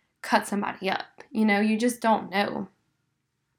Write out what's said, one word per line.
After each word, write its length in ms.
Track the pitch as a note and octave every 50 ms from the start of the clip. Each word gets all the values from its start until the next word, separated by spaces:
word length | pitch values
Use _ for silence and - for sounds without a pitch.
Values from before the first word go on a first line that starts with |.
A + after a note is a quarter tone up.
| _ _ _ _
cut 260 | - - A3+ G#3 G#3+
somebody 420 | - G3+ G3+ - - - - F#3+ F#3+
up. 340 | - - - - _ - - _
You 140 | - A3 G#3+
know, 140 | G#3+ G3+ G3+
you 180 | G#3+ G#3+ A3
just 240 | G#3+ A#3+ B3 A#3+ -
don't 300 | - A3+ G#3+ - - F3+
know. 360 | F3+ G3+ G3+ - - - F#3+ - _ _ _ _ _ _ _ _ _ _ _ _ _ _ _ _ _